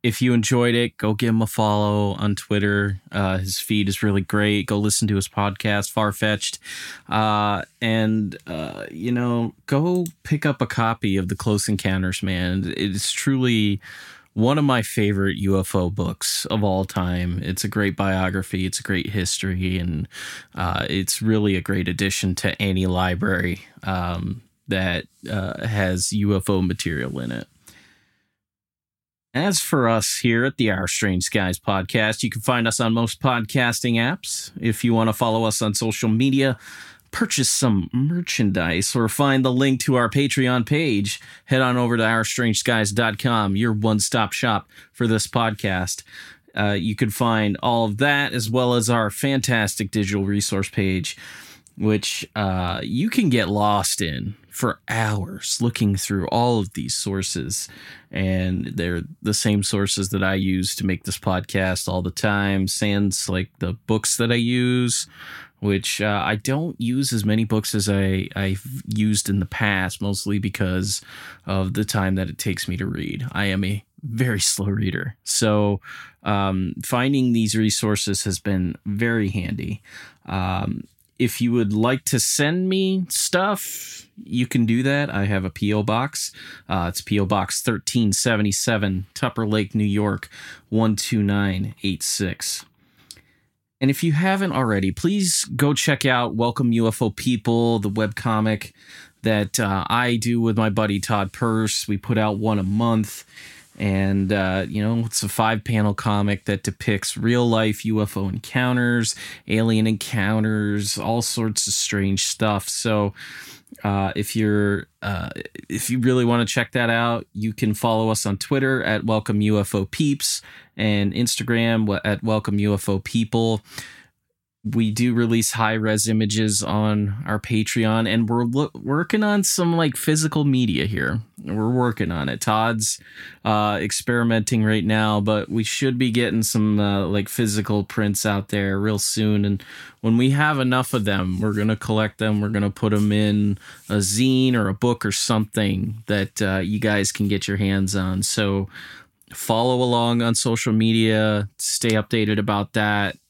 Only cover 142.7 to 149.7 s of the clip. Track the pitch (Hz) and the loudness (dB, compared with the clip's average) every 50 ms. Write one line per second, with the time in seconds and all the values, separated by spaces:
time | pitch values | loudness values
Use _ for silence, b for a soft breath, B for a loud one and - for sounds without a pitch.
142.7 | 98 - - 107 104 104 104 104 104 107 107 104 104 104 104 104 101 104 B B | -2 0 0 0 2 2 2 2 2 2 2 2 2 2 2 0 0 -2 B B
143.7 | B B B - 104 104 98 92 98 110 127 131 131 127 131 131 127 117 104 98 | B B B -2 -2 0 0 0 0 2 2 4 4 4 4 2 2 2 0 0
144.7 | 95 101 - 120 120 - - 107 98 - - - 120 107 110 107 - 113 107 98 | -2 0 0 0 0 0 -2 -4 -2 -2 0 0 2 0 0 0 0 0 0 0
145.7 | 95 95 98 107 107 110 - - 104 101 98 98 _ - 110 95 95 95 92 92 | 0 0 -2 -4 -6 -10 -4 -2 0 0 0 -2 _ -4 -2 0 0 0 -2 -2
146.7 | 107 104 - 110 104 101 98 95 - - 104 101 101 95 - - 101 98 104 98 | -2 0 0 0 2 2 0 -2 -2 -2 -2 0 0 -2 -2 -2 -2 0 0 2
147.7 | 98 98 98 95 98 101 92 92 92 95 101 - - - 107 98 98 98 95 98 | 2 2 0 0 0 -2 -2 -2 -2 -2 -2 -2 -2 0 0 0 0 -2 -2 -4
148.7 | B B B B B B B B B _ _ _ 90 - - - 113 110 117 127 | B B B B B B B B B _ _ _ -14 -12 0 2 2 4 4 2